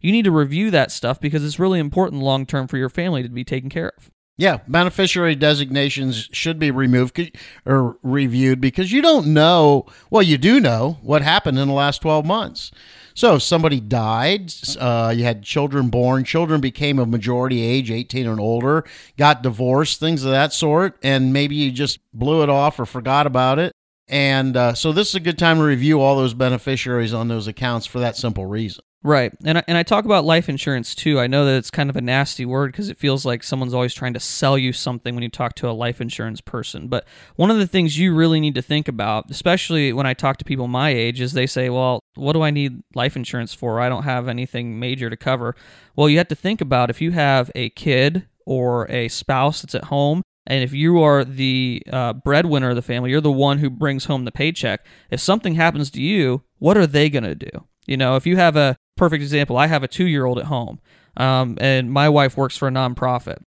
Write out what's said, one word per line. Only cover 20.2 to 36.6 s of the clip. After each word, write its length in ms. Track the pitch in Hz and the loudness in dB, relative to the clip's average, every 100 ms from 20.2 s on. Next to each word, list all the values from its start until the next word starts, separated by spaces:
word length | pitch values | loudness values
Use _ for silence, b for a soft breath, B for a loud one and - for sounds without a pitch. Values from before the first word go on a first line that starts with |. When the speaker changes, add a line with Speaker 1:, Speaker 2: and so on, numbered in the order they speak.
Speaker 2:
of 60 | 131 | 0
that 240 | 131 147 | 2 0
sort, 440 | - 160 151 190 - | 0 0 2 0 -2
and 300 | 135 135 131 | 0 2 2
maybe 200 | 135 143 | 2 0
you 160 | 147 143 | -2 -2
just 300 | 123 139 - _ | -2 -4 -6 _
blew 280 | 110 127 160 | -6 0 2
it 60 | 147 | 4
off 320 | 139 147 - | 4 2 0
or 60 | 120 | -8
forgot 400 | - 120 139 147 | -8 -2 0 2
about 320 | 127 127 135 | 2 2 2
it. 140 | 175 - _ _ _ | -2 -6 _ _ _
And, 480 | 143 139 135 131 127 | 0 2 2 0 2
uh, 180 | 123 | 0
so 180 | 117 160 | 0 0
this 180 | 156 208 | 0 0
is 40 | |
a 60 | 190 | -2
good 180 | 170 160 | -4 2
time 200 | 170 160 | 2 4
to 40 | |
review 380 | 151 131 139 156 | 4 2 2 4
all 160 | 135 139 | 4 2
those 180 | 131 | 0
beneficiaries 800 | 117 127 127 - 131 127 123 117 | 0 0 0 -4 -6 -2 -2 -2
on 140 | 113 117 | -2 -4
those 180 | 117 107 | -4 -6
accounts 400 | 107 127 117 - | -6 -4 -4 -6
for 120 | 127 | -4
that 160 | 120 113 | -4 -4
simple 280 | 120 98 95 | -4 -4 -6
reason. 360 | 107 110 - _ _ | -6 -6 -10 _ _
Speaker 1:
Right. 280 | 139 147 120 - | 0 2 0 -4
And 140 | 151 165 | -2 -2
I, 60 | 165 | 0
and 100 | 170 | -2
I 60 | |
talk 220 | 170 208 | 2 0
about 200 | 214 202 | 2 2
life 240 | 151 165 170 | 4 2 0
insurance 460 | 135 - 135 113 | -6 -4 -4 -6
too. 240 | - - 143 | -4 0 0
I 80 | 123 | 2
know 180 | 139 | 2
that 120 | 143 135 | 2 2
it's 160 | 113 | -2
kind 180 | - 139 | -4 -4
of 60 | 135 | -4
a 40 | |
nasty 440 | 123 131 139 - | -2 -2 -2 -4
word 280 | 123 127 139 | -4 -2 -2
'cause 160 | 127 202 | -4 -10
it 100 | - | -4
feels 260 | 143 135 | -2 -2
like 180 | 139 120 | -2 -6
someone's 320 | - 131 127 | -4 -6 -4
always 200 | 123 123 | -2 -4
trying 180 | - 127 | -4 -8
to 60 | 120 | -8
sell 360 | - - 139 139 | -8 -2 2 2
you 160 | 127 | 0
something 420 | 123 - 123 - | -4 -6 -6 -8
when 80 | 120 | -8
you 40 | 120 | -8
talk 260 | - 123 - | -6 -8 -6
to 120 | 123 | -6
a 40 | |
life 280 | 113 120 120 | -4 -6 -6
insurance 400 | 117 - 110 107 | -8 -8 -10 -10
person. 460 | - 123 | -12 -10